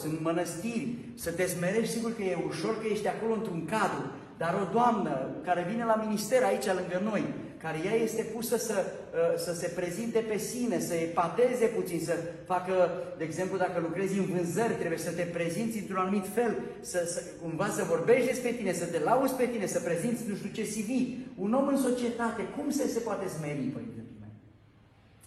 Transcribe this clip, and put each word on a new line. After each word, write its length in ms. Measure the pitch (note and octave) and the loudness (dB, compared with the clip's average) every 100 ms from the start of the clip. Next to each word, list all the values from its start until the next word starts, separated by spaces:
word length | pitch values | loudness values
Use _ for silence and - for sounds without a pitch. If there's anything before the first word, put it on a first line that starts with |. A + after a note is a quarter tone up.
| D#3 | -4
în 60 | D#3 D#3+ | -2 0
mănăstiri, 640 | E3+ E3+ D#3+ A3 A#3 C3+ - - - | 0 0 -2 -2 -2 -2 -6 -8 -6
să 60 | E3+ E3+ | -4 0
te 80 | F3+ | 0
smerești, 400 | F3 F3 A3 A3+ A#3 | 2 2 2 2 0
sigur 160 | A#3 G#3+ | -2 -2
că 80 | |
e 220 | F#3+ E3+ D#3 | -2 0 -2
ușor, 220 | D3+ G#3 A3 | -2 -2 0
că 40 | A3 G3+ | 0 0
ești 120 | G3 E3+ | 0 0
acolo 180 | A3+ G#3+ | 0 0
într-un 220 | G3+ E3+ D#3 | -2 -4 -2
cadru. 300 | A3 F#3 D3+ C3+ - - - | 0 0 0 -4 -8 -14 -4
Dar 100 | E3 F#3+ | -2 0
o 20 | F#3 G#3 | 0 4
doamnă 380 | A#3+ A3 E3 C3+ C3 C3 - | 4 4 0 -2 -4 -6 0
care 140 | F3 E3+ | 0 0
vine 120 | A3+ A#3 | -2 2
la 60 | A3 G#3+ | 2 2
minister 360 | G#3 - B3+ G3 | -2 2 4 4
aici, 180 | G#3+ G#3 F3+ | 2 2 0
lângă 200 | F3 F3+ G#3+ | 0 -2 0
noi, 120 | G3+ D3 - - - | 0 -2 -4 -8 -10
care 140 | D#3+ D#3+ F#3 | -6 -4 0
ea 80 | A3+ A3+ | 2 2
este 140 | A3 G#3 A3+ | 0 -4 -4
pusă 200 | - A#3 - | -2 0 0
să, 100 | G3 F3 - - E3 | 0 0 -4 -6 2
ă, 180 | E3+ E3+ F3+ | 4 2 0
să 60 | E3+ | -2
se 60 | F3 F3+ | -2 -2
prezinte 400 | F3 E3+ A#3 A3+ A3 | -2 -2 0 0 2
pe 60 | G#3 | -2
sine, 400 | - B3 A#3+ E3+ - | -2 -2 0 0 0
să 40 | |
epateze 720 | E3+ E3 - E3+ E3+ B3 - A3 F#3 | 0 0 2 0 4 4 4 2 2
puțin, 220 | F3 E3+ D#3 | -2 -2 0
să 40 | D#3+ - - - | -2 -2 -8 -2
facă, 220 | F3+ F#3 F#3 F3 F3 E3+ - | -2 2 4 4 4 -6 -6
de 60 | D#3+ | -6
exemplu, 280 | - F#3 F#3+ F3+ | -2 -2 2 2
dacă 120 | F3 E3 | 2 -2
lucrezi 320 | E3+ F#3+ G3 | 0 0 2
în 60 | F3 | 2
vânzări, 460 | E3+ E3+ D#3+ A3+ G3 | 0 0 2 2 2
trebuie 200 | E3+ E3 E3+ | 0 -2 -2
să 40 | E3+ | -2
te 60 | F3 E3+ | -2 -2
prezinți 420 | E3+ F3 A3+ G#3 | -2 0 -2 -2
într-un 200 | E3 F3 F#3 | -2 0 2
anumit 220 | G#3 G3 - | 2 0 2
fel, 140 | A#3+ G3 - - - | 2 2 -4 -8 -4
să, 80 | F3+ E3+ | -2 -2
să, 60 | F3+ E3+ - | -4 -6 -8
cumva 240 | E3+ D3+ G3+ - | -6 -2 0 0
să 140 | F3+ | 2
vorbești 340 | E3 E3 B3+ B3+ | 2 6 6 6
despre 180 | A#3+ B3 A3+ | 2 0 0
tine, 120 | F#3+ E3 | 0 0
să 40 | E3 | 0
te 60 | D#3 D#3+ | 0 4
lauzi 260 | B3 C4 - | 4 4 2
pe 40 | A#3 | 2
tine, 120 | A#3 F#3 F3 | 2 0 0
să 40 | F3 | 0
prezinți 380 | E3+ A#3 A#3 - | 0 0 -2 -2
nu 60 | G3 | -4
știu 120 | G3+ - | -6 -4
ce 60 | G#3 | -4
C 20 | A3+ G3+ | -2 0
V. 20 | C4 - - - - | 0 0 -2 -10 -6
Un 80 | G3 B3+ | 0 2
om 80 | C#4+ | 4
în 40 | C4+ B3 | 4 2
societate, 540 | B3 A#3+ A#3 A#3 A3 - C4+ | 2 0 0 -2 -2 -4 -4
cum 140 | D4 C4+ | -2 0
se, 100 | C4 A#3 | 0 0
se 40 | A3+ | -2
poate 200 | F#3+ F#3 D#3 | -2 -2 -4
smeri, 380 | D3 C#3 B2 A#2 | -4 -2 -2 -4
părinte 260 | A2+ A2+ - | -8 -10 -12
Pimen? 240 | G#2+ G#2+ - - - - - - - - - | -14 -16 -18 -20 -20 -20 -20 -20 -20 -20 -20